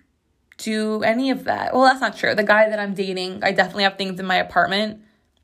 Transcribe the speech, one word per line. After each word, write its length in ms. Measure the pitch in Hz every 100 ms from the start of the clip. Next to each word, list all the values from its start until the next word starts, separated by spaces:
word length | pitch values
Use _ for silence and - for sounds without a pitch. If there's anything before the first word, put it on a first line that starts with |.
| _ _ _ _ _ -
do 440 | - 214 214 214
any 280 | 214 233 269
of 140 | 254
that. 300 | - - 98
Well, 100 | 254
that's 160 | 262 262
not 160 | 240 -
true. 180 | -
The 100 | 208
guy 240 | 214 208 220
that 100 | 214
I'm 160 | 202
dating, 480 | 196 190 185 185 190
I 100 | 190
definitely 320 | 190 190 202
have 120 | 196 196
things 240 | 190 185
in 60 | 190
my 100 | 185
apartment 640 | 175 - 175 196 214 214 - _ _ _